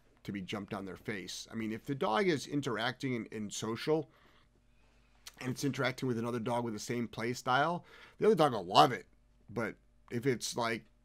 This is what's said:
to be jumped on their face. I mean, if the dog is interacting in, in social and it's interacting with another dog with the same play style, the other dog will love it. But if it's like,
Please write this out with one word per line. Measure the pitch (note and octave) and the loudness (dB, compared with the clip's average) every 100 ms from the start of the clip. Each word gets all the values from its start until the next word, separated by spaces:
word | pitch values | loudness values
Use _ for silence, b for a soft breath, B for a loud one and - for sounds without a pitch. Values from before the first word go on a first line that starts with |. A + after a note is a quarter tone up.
| _ _ | _ _
to | - | -10
be | G2 | -8
jumped | F2 G#2+ G2+ | -6 -8 -6
on | G2+ | -8
their | F#2+ F2+ | -8 -10
face. | - G2+ F2+ - - | -8 -8 -8 -12 -10
I | A2+ | -6
mean, | A2 | -4
if | A2 | -6
the | - C#3 | -6 -4
dog | F#3+ G#3+ F#3+ | 0 2 2
is | C#3 - | 0 -2
interacting | D3 C#3 G#2+ A#2 B2+ C3+ | -4 -2 -2 -2 -2 -4
in, | A#2+ - | -4 -6
in | A2 G#2 | -8 -8
social | - A2 A#2 D#3 D#3+ C#3 b b b b _ _ _ _ _ _ _ - - | -6 -4 -4 0 0 -2 b b b b _ _ _ _ _ _ _ -20 -8
and | B2+ | -6
it's | B2+ | -2
interacting | C#3 B2+ B2+ B2 C3 | -2 0 0 0 -2
with | A2+ | 0
another | A#2 A#2+ | 0 -2
dog | A2 A#2+ | 0 0
with | A#2+ | 0
the | G#2+ | -4
same | - A#2+ A#2 | -4 -4 -4
play | - A2+ | -4 -4
style, | B2 B2+ B2+ D#3 F3 B B B B | -2 2 4 4 0 B B B B
the | G#3+ | 4
other | F#3+ | 6
dog | D3 | 4
will | A2+ | 2
love | F2 A#2 D3 | 4 8 8
it. | G#2 - _ _ _ - | 6 -8 _ _ _ -8
But | G#2 G#2 - _ _ - | -4 -4 -4 _ _ -8
if | A#2 - | -2 0
it's | A2+ - A2 | 0 -2 -2
like, | A2+ A2+ - _ | 0 0 -6 _